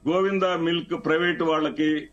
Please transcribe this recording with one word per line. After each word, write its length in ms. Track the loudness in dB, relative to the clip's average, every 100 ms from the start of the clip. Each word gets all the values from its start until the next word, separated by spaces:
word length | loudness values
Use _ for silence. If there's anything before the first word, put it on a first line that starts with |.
| 0
గోవింద 340 | 0 2 2
మిల్క్ 600 | 0 0 0 -2 -4 -6
ప్రైవేట్ 380 | -2 0 0 0
వాళ్ళకి 680 | 0 0 0 0 0 0 -4